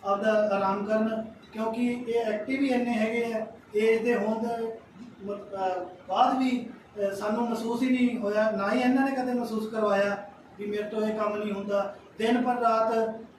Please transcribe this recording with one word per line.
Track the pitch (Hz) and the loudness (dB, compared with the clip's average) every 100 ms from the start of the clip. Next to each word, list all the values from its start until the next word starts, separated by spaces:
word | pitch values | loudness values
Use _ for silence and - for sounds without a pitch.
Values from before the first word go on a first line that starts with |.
| 196 | 0
ਆਪਦਾ | 202 220 214 208 196 | 0 2 2 2 2
ਆਰਾਮ | 196 208 202 | 0 -2 0
ਕਰਨ, | 220 220 220 220 - - | 0 0 -2 -8 -14 -16
ਕਿਉਂਕਿ | 214 226 233 240 240 226 | -6 -4 0 0 -2 -2
ਇਹ | 233 220 | 0 0
ਐਕਟਿਵ | 208 - 269 | -2 -2 0
ਹੀ | 277 | 2
ਇੰਨੇ | 247 240 | 2 2
ਹੈਗੇ | 214 220 240 233 | 0 0 0 -2
ਆ। | 220 214 - - 208 | -4 -6 -12 -4 2
ਏਜ | 226 226 | 4 4
ਦੇ | 240 220 | 4 2
ਹੋਣ | 208 226 240 | 2 0 -2
ਦੇ | 233 226 - - - 240 - 196 | -4 -6 -8 -16 -20 -20 -14 -10
ਮਤ-, | 202 - 190 | -10 -8 -4
ਅਹ, | 190 180 180 - - | -2 -2 -6 -14 -4
ਬਾਅਦ | 196 247 262 | 4 4 4
ਵੀ, | 254 240 - | 2 0 -4
ਅਹ, | - - 208 196 | -14 -16 -4 -2
ਸਾਨੂੰ | 196 208 226 233 | -2 -2 0 0
ਮਹਿਸੂਸ | 226 226 247 | -2 -2 0
ਹੀ | 254 | 2
ਨਹੀਂ | 254 240 220 | 4 2 2
ਹੋਇਆ, | 202 208 220 | 0 2 2
ਨਾ | 202 196 | 0 0
ਹੀ | 247 | 2
ਇਹਨਾਂ | 254 269 269 | 4 4 2
ਨੇ | 262 | 0
ਕਦੇ | 254 | -2
ਮਹਿਸੂਸ | 240 214 220 220 | -2 -2 -4 -4
ਕਰਵਾਇਆ | 220 214 196 202 196 - - - - | 0 2 2 2 -2 -8 -18 -20 -10
ਵੀ | 208 | -6
ਮੇਰੇ | 208 | -4
ਤੋਂ | 214 220 | -4 -2
ਇਹ | 214 | -2
ਕੰਮ | 214 214 208 | 0 -2 -2
ਨਹੀਂ | 214 | -4
ਹੁੰਦਾ। | 196 202 202 196 - - - | -4 -2 -2 -2 -8 -20 -2
ਦਿਨ | 226 247 | 2 2
ਭਰ | 247 240 | 2 0
ਰਾਤ | 233 226 226 226 220 220 - | 2 2 2 0 0 -4 -14